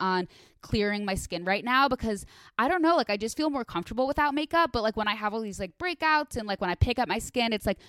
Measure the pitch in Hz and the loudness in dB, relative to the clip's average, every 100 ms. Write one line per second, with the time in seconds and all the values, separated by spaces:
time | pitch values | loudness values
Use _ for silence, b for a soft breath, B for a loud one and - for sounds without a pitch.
0 | 190 185 180 b b b - 226 208 208 | 0 0 -2 b b b -4 0 0 -2
1 | 202 190 - 170 175 196 240 254 269 254 | -4 -6 -6 -6 -2 -2 2 4 4 0
2 | 226 202 - b b - 254 359 320 339 | -2 -4 -8 b b -2 0 4 4 4
3 | 233 202 220 - 302 277 233 - 175 226 | 2 -2 -2 -2 -2 -2 -4 -6 -4 -2
4 | 269 285 294 285 302 330 330 233 220 214 | 0 2 0 0 0 2 2 2 -2 0
5 | 208 208 208 220 220 185 190 _ 359 339 | -2 -2 -2 -4 -6 -8 -10 _ -8 -2
6 | 311 302 294 247 214 196 185 175 - 240 | 2 2 0 -6 -4 -2 -2 2 2 2
7 | 240 214 - 247 233 214 220 190 | 0 -2 -2 -2 0 -2 -2 -6